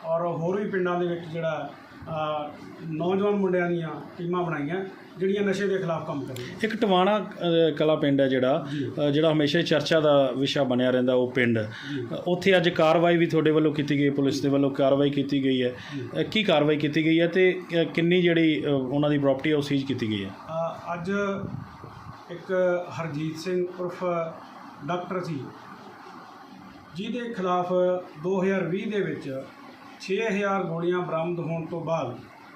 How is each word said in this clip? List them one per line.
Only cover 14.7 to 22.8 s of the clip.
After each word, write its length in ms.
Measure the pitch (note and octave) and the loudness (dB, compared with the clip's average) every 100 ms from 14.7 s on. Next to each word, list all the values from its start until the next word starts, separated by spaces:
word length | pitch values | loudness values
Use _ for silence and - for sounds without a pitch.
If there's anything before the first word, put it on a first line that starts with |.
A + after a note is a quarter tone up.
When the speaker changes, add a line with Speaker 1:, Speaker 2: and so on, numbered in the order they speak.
Speaker 2:
ਕਾਰਵਾਈ 380 | C#3 C3+ C#3 C#3+ | 2 4 4 4
ਕੀਤੀ 340 | C#3+ C#3 C#3 | 2 0 0
ਗਈ 200 | C3+ C3 | 2 2
ਹੈ। 60 | B2 | 0
Speaker 1:
ਜੀ। 500 | B2 - C#3+ A#2+ D#3 | -4 -10 -10 -6 -4
Speaker 2:
ਅ, 40 | |
ਕੀ 200 | D3+ A3 | -2 0
ਕਾਰਵਾਈ 340 | G3+ D#3 D3 D3+ | 2 4 4 2
ਕੀਤੀ 280 | D3+ D#3 D#3 | 0 0 2
ਗਈ 160 | E3 | 4
ਹੈ 60 | E3+ | 4
ਤੇ, 340 | F#3 F#3 F3 - E3+ | 4 4 2 -2 0
ਅ, 20 | |
ਕਿੰਨੀ 380 | D#3+ - E3+ F3+ | 0 2 2 4
ਜਿਹੜੀ, 440 | F3 E3 D#3+ D3+ D3 | 4 4 4 2 0
ਅ, 40 | |
ਉਹਨਾਂ 400 | C#3 C3 C#3+ D3 | 0 0 0 2
ਦੀ 80 | D3 | 2
ਪ੍ਰਾਪਰਟੀ 340 | C#3 C3+ D#3 | 2 2 2
ਹੈ 40 | D3+ | 0
ਉਹ 60 | |
ਸੀਜ਼ 240 | C#3+ C#3 C#3 | 0 -2 -2
ਕੀਤੀ 240 | A#2+ A2+ | -4 -2
ਗਈ 160 | G#2 G2 | -2 -4
ਹੈ? 40 | |
Speaker 1:
ਅ, 640 | G2+ - D#3+ E3 - - | -12 -10 -6 -6 -8 -10
ਅੱਜ 180 | F3 E3+ G3+ G3+ G3 F#3+ - - - - - - - - | -8 -4 -2 -2 -4 -8 -10 -14 -16 -18 -18 -18 -18 -16
ਇੱਕ 220 | F3 - F#3 F3+ F3 | -14 -4 0 2 0